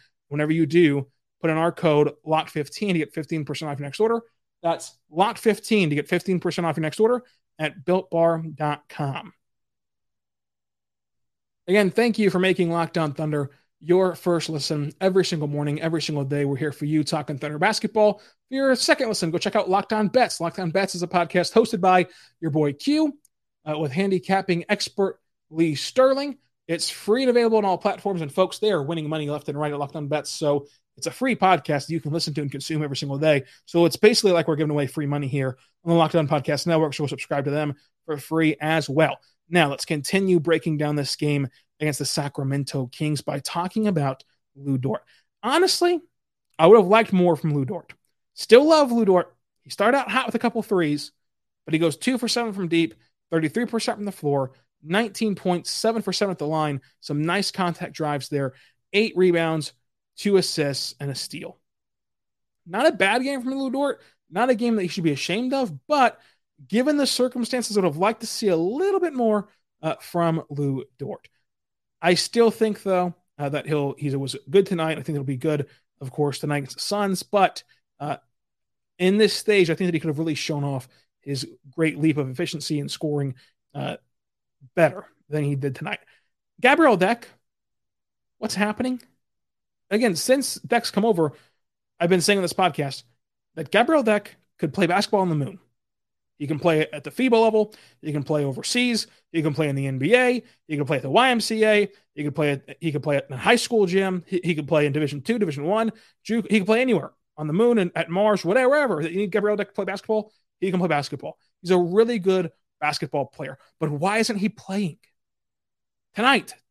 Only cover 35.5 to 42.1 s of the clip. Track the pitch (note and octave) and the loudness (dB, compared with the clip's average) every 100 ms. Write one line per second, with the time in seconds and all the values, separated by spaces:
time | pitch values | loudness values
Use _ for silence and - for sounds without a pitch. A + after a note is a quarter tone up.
35.5 | B2+ _ _ E3+ E3+ D#3 E3+ D3 D3+ C3 | -6 _ _ 2 4 4 2 2 0 0
36.5 | C#3+ - E3 D#3 D3 C#3+ C#3 - C#3+ C#3 | -2 0 2 0 -2 -6 -6 -6 -4 -2
37.5 | C#3+ D3+ C#3 _ _ - D3+ - D#3+ D#3 | -2 -2 -6 _ _ -10 -10 -4 0 2
38.5 | D#3 D#3 D#3+ D3 C#3+ D3+ - _ _ _ | 2 0 0 0 2 2 0 _ _ _
39.5 | F3 D3+ C#3 - D#3 C#3 F#3+ G3 F3+ D3+ | 2 2 2 -4 -4 -2 0 4 2 2
40.5 | D#3+ E3 D3+ D3+ D3 C#3 - D3+ C#3+ C3+ | 0 0 -2 -2 -2 -4 -4 -2 0 -2
41.5 | - _ - D3+ C#3 C#3+ | -6 _ -6 -4 -4 -4